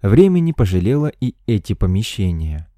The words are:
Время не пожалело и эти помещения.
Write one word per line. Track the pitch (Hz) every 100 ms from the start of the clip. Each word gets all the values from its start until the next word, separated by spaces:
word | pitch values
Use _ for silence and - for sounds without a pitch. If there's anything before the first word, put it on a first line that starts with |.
Время | 101 120 190 180
не | 165
пожалело | 160 107 92 90 143 151
и | - 123 - -
эти | 110 -
помещения. | 92 95 92 113 - 92 82 80 76 78